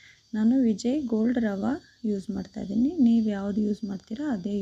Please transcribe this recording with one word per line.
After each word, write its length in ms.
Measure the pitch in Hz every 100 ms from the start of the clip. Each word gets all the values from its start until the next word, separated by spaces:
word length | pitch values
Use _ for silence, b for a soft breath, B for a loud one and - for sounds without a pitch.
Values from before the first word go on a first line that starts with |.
| B B _
ನಾನು 280 | 214 220 262
ವಿಜಯ್ 400 | 240 190 240 294 254
ಗೋಲ್ಡ್ 320 | 220 226 254
ರವೆ 360 | 226 196 214 311 b b 220
ಯೂಸ್ 200 | 202 185
ಮಾಡ್ತಾಯಿದ್ದೀನಿ. 640 | 190 185 214 190 208 262 349
ನೀವು 280 | 233 233 214
ಯಾವ್ದು 320 | 196 202 208
ಯೂಸ್ 240 | 208 208
ಮಾಡ್ತೀರಾ 480 | 202 190 - 226 302
ಅದೇ 280 | 220 202 202